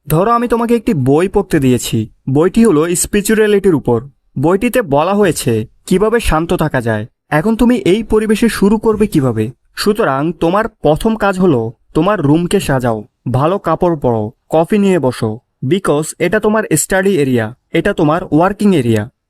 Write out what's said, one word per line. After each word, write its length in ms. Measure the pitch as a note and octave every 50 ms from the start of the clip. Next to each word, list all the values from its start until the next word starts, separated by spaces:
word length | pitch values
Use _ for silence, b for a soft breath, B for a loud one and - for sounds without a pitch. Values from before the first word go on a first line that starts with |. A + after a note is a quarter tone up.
| _ C#3+
ধরো 220 | D3+ D#3+ G3 A3+
আমি 180 | A#3 A#3 A#3+ A#3
তোমাকে 280 | A#3 A#3 A#3 A3 A#3+
একটি 180 | A#3 - B3 G#3
বই 340 | C#3+ B2 C3 C#3 D#3 F3+ G3
পড়তে 320 | - G#3 F#3+ - F3 D#3
দিয়েছি, 480 | C3+ B2+ B2 A#2 - - - A2+ G#2+ - - _ _ -
বইটি 340 | C3 D3 E3 F#3+ - A3+ A3+
হলো 300 | A3+ E3 D3 D#3+ F3 F3+
স্পিরিচুয়ালিটির 800 | - - - - G3+ G3 - A3 G#3+ A3 G#3 G#3 G3 G3 G3 E3
উপর। 280 | C3 - B2 A#2+ A2+ B2+ C#3+ - _ _ _ _ C3+
বইটিতে 440 | C3 E3 F#3 G3 A#3 B3 - B3+
বলা 320 | A3+ D3 C#3 C#3+ D#3+ F#3 G3+
হয়েছে 520 | G#3 G#3 F3 C#3+ - - B2+ A2+ A2 A2 - _ _ _
কিভাবে 340 | - F3+ F#3 G#3 A3 A3+ A#3
শান্ত 320 | - - E3 D#3 E3+ E3
থাকা 280 | F#3 E3 D#3+ D3 - C3
যায়। 260 | A2+ A#2 A2 G#2+ A2 - _ _ _ _
এখন 280 | D3 D3+ D#3+ A3 A3+
তুমি 200 | G#3+ B3 A#3 B3
এই 260 | A#3 - E3 F#3 A3+
পরিবেশে 460 | A3 - A3 G#3+ A3 G#3 G#3+ G3+ A#3+ A3
শুরু 300 | - - F#3+ G3+ A3+ A3
করবে 280 | - A3+ G#3 G3 A3
কিভাবে? 440 | G3+ - D#3 C3 B2+ A2 A2 G#2+ C3+ - _ _ _ _
সুতরাং 580 | - - G3 G#3 A3+ G#3+ C#3+ C3+ C3+ D3 E3+
তোমার 360 | - - F3 E3 F3+ G#3 A3 A3+
প্রথম 480 | - _ - D3 D#3 D3+ - A3+ A3
কাজ 220 | G#3+ G#3 G3 F#3+ F#3
হলো 340 | F#3 F3+ C#3 A#2+ A2+ A2+ - _ _ _ -
তোমার 260 | D3+ D#3+ G3 G#3+ F#3+
রুমকে 400 | D3 C#3 D3+ E3+ F3 E3+ - G3
সাজাও, 440 | C#3+ - C#3 B2+ A#2+ A#2+ A2+ G#2+ G#2 - _ _ - C3
ভালো 260 | A#2+ B2+ C#3+ E3 F#3+ G3+
কাপড় 380 | - E3+ D#3+ - F3+ F3 E3
পরো, 360 | C#3+ C#3 B2 A#2 A2+ G#2+ G#2+ - _ _ -
কফি 300 | - D#3+ E3 - A3 G3+
নিয়ে 200 | G3+ G3 F#3 E3+
বসো, 400 | C3 B2+ A#2+ - A#2+ A2 G#2+ A#2+ - _ _ _ -
because 500 | C3 E3+ G3 - F#3 D3 D3 D#3+ - - -
এটা 220 | F3 F3 G#3 G#3+
তোমার 240 | A3 G#3+ G#3+ A3 G3+ - -
স্টাডি 420 | D3 - - G3+ F#3+ F#3+ G3+ G3 D3
এরিয়া, 360 | D3 C3 B2+ A#2 A2 A2 B2 - _ _
এটা 200 | - E3 E3 G#3
তোমার 280 | G3+ - E3 D3 D#3 F3+ F#3 -
ওয়ার্কিং 460 | D3 D#3 F3 G3 G3+ - G#3 G3+ F#3
এরিয়া। 340 | D3 A#2+ A#2+ A2+ G#2+ G#2 C3 - _ _ _